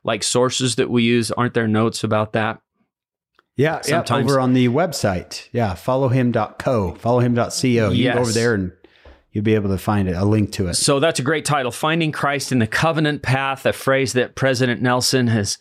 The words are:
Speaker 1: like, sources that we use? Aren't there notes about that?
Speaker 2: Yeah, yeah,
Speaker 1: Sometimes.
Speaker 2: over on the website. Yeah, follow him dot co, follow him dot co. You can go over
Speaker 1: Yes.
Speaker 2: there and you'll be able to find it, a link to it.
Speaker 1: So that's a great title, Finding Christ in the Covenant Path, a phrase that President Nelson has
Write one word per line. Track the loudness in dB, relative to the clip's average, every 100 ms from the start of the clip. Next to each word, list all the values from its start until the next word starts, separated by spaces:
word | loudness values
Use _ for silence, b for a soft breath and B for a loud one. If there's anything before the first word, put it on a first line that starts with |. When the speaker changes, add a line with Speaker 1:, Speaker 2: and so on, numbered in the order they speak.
Speaker 1:
like, | -4 -4
sources | 0 2 2 0 -2 0
that | 0
we | 2
use? | 4 2 0
Aren't | -2 -2
there | 0 0
notes | 2 0 -2
about | -2 -2 0
that? | -2 -2 -6 _ _ _ _ _ _ _ _ _ -2
Speaker 2:
Yeah, | -2 -2
yeah, |
Speaker 1:
Sometimes. | -2 -2 -2 -2 0
Speaker 2:
over | 2
on | 2
the | 2 2
website. | 2 -2 -2 -2 -2 -6 -16 -8
Yeah, | -4 -2
follow | -4 -2 0 2
him | 2 2
dot | 0 -2 -4
co, | -2 0 -2
follow | -4 0 2
him | 2
dot | 0 -2 -2
co. | 0
You | 2 2 2
can | 0
go | 0
over | 0
Speaker 1:
Yes. |
Speaker 2:
there | 0 0
and | 0 -2 -8 b b b b b
you'll | -4
be | 0
able | 2 2
to | -2
find | 0 0 0
it, |
a | 0 2
link | 2 0
to | -2 -4
it. |
Speaker 1:
So | -2 0 2
that's | 0 0
a |
great | -2 -2 0
title, | -2 -2
Finding | -2 -2 0 -2
Christ | -2 -2 -2 0
in | 0
the | 0
Covenant | 0 0 2 0 -2
Path, | -2 0 0 -2
a | -2
phrase | 0 0 2 2
that | 0 -2
President | 0 0 2 0 0
Nelson | 0 0 2 2 2
has | 2 0 -6